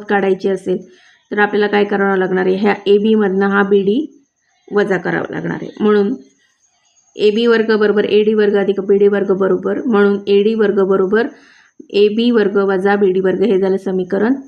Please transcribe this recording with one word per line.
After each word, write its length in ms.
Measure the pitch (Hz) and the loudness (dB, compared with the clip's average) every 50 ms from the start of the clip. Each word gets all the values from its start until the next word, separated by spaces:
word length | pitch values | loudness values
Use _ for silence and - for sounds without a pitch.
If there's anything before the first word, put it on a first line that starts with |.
| 202 - | -2 -2
काढायची 400 | 208 196 190 196 190 190 196 196 | -2 0 0 0 -2 -2 -2 -4
असेल 380 | 190 190 - 190 185 - - - - _ _ _ _ _ _ - | -4 -4 -4 -6 -6 -6 -8 -12 -20 _ _ _ _ _ _ -6
तर 80 | 208 208 | -2 -2
आपल्याला 280 | 208 202 208 208 208 | 0 0 0 0 -2
काय 180 | 202 208 208 202 | 0 0 0 0
करावं 340 | 202 208 196 196 196 196 190 | 0 0 0 0 0 0 0
लागणार 280 | 185 185 185 185 185 | 0 0 -2 0 0
आहे, 80 | 185 190 | 0 0
ह्या 200 | 190 208 202 196 - - | 0 0 -2 -2 -2 0
एबीमधनं 640 | 196 202 208 208 220 220 214 208 190 185 196 196 196 | 2 2 2 2 2 2 2 2 0 0 0 0 0
हा 140 | 196 202 | 0 0
बीडी 640 | 196 196 202 202 190 196 214 277 311 - - _ _ _ _ _ _ _ _ _ _ - | 2 2 2 2 2 0 -2 -2 -4 -8 -12 _ _ _ _ _ _ _ _ _ _ -4
वजा 240 | 196 202 196 - 185 | -2 -2 0 0 -2
करावा 360 | 180 - 175 170 165 - - 160 | -4 -4 -4 -4 -4 -4 -6 -8
लागणार 240 | 165 170 170 160 156 | -8 -8 -8 -8 -8
आहे. 80 | - - - - | -10 -12 -6 -2
म्हणून 340 | 220 214 208 208 196 202 - - - _ _ _ _ _ _ _ _ _ _ _ _ _ _ _ _ _ - | 0 2 2 2 0 -2 -4 -8 -12 _ _ _ _ _ _ _ _ _ _ _ _ _ _ _ _ _ -6
एबी 300 | - 208 214 202 226 233 | -2 0 0 2 2 2
वर्ग 300 | 233 226 220 214 226 220 | 2 2 2 2 0 0
बरोबर 280 | 208 214 208 202 208 - | 0 0 0 0 0 0
एडी 300 | - - 208 208 214 220 | 2 2 2 2 2 2
वर्ग 220 | 214 208 202 202 | 2 2 2 0
अधिक 240 | 202 196 196 196 196 | 0 0 -2 -2 -2
बीडी 280 | 190 202 202 196 202 202 | 0 0 2 4 4 2
वर्ग 280 | 202 196 190 202 190 | 2 0 0 -2 0
बरोबर, 440 | 185 190 185 180 190 196 190 202 285 - | 0 0 0 0 -2 -2 -4 -6 -4 -2
म्हणून 320 | 262 214 202 202 202 202 196 202 | 0 2 2 2 2 0 0 0
एडी 280 | 202 202 202 202 220 226 | 0 2 2 2 2 0
वर्ग 300 | 220 214 196 202 196 190 | 0 0 0 0 0 0
बरोबर 420 | 190 196 190 190 185 208 220 262 302 - - - - _ _ _ _ _ - - - | 2 2 0 0 0 0 0 -2 -4 -8 -16 -20 -20 _ _ _ _ _ -20 -10 -4
एबी 400 | - 202 208 214 214 226 233 240 | 0 2 2 2 2 0 0 2
वर्ग 1120 | 233 220 202 208 208 202 196 196 190 185 190 196 202 202 202 185 185 190 185 185 180 185 | 2 2 2 0 0 0 0 0 0 0 0 0 2 2 2 2 2 0 0 0 0 0
हे 160 | 190 240 196 185 | 0 0 0 0
झालं 180 | 196 190 190 | 0 0 -2
समीकरण 580 | 196 196 196 185 185 180 180 196 190 208 240 277 - - | -2 -4 -4 -4 -4 -4 -4 -2 -2 0 0 -2 -4 -6